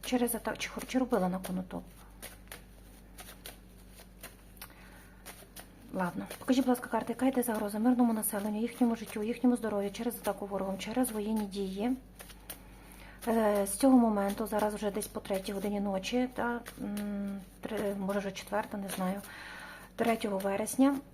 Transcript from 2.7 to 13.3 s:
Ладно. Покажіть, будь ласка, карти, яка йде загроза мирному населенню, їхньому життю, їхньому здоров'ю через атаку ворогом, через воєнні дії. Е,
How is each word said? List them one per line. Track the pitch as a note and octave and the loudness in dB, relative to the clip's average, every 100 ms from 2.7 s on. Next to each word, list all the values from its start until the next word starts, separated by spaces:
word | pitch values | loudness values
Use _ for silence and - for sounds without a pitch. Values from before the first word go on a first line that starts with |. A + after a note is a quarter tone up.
| - - - - - - - - - - - - - - - - - - - - - - - - - - - - - - - - | -20 -20 -20 -20 -18 -18 -16 -18 -18 -20 -20 -20 -20 -20 -18 -18 -18 -20 -18 -18 -18 -20 -20 -20 -18 -18 -18 -18 -18 -18 -20 -8
Ладно. | F#3+ F3+ G3 G3 - | -2 -2 -4 -8 -8
Покажіть, | - C4 | 2 4
будь | B3+ | 6
ласка, | B3 - | 2 2
карти, | A3 A3+ | -2 -2
яка | A#3 C4 | 0 2
йде | C4+ | 2
загроза | A#3+ G#3+ G#3 G#3+ | 0 0 -2 2
мирному | A#3 B3 A#3+ | 4 6 4
населенню, | A3 G#3 G#3+ G#3+ G#3+ | 4 0 -2 -2 -2
їхньому | A#3 - A#3+ A3+ | -2 2 2 2
життю, | A3 A3 | -4 -4
їхньому | G#3+ A#3+ B3 A#3+ | -2 4 4 4
здоров'ю | A3 G#3 G3+ | 2 0 -2
через | G3+ A#3 | -2 -4
атаку | A#3 - G3 G3+ | -2 -4 -2 -4
ворогом, | G3 F#3+ F#3+ | -2 -2 -4
через | G#3+ A#3+ B3 | -2 0 0
воєнні | G#3+ G#3 A3 | 0 0 0
дії. | G3+ G3 G3 F#3+ A3+ B3+ - - - - - - - - - - - - | 0 -2 -2 0 0 -2 -4 -18 -18 -18 -16 -16 -16 -20 -20 -20 -20 -8
Е, | - | 0